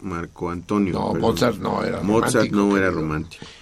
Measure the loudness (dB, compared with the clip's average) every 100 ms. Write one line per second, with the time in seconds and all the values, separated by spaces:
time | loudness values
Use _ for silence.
0 | -8 -6 -8 -8 -6 -6 -2 0 2 0
1 | -2 0 0 2 0 0 -4 -2 -2 -2
2 | 2 2 4 2 2 2 4 4 2 0
3 | -2 -4 -6 -12 -18 -20